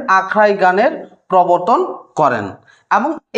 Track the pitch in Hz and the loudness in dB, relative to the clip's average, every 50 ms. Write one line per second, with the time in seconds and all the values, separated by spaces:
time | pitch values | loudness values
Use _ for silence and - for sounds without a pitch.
0 | - - 190 190 185 - - 196 214 208 202 175 185 185 180 196 233 311 - - | -2 0 0 0 0 -2 0 2 2 2 2 2 2 2 2 2 0 0 -2 -4
1 | - - _ _ _ - 185 185 180 175 175 175 180 208 247 320 370 - - - | -14 -18 _ _ _ 0 2 2 2 2 2 0 2 0 0 0 0 -4 -8 -14
2 | - _ - - 156 135 123 110 101 98 90 - _ _ _ _ _ - 180 208 | -16 _ -4 -2 0 0 0 -2 -6 -10 -12 -16 _ _ _ _ _ -2 -2 -2
3 | 233 302 320 - _ _ - | -2 -2 -6 -8 _ _ 0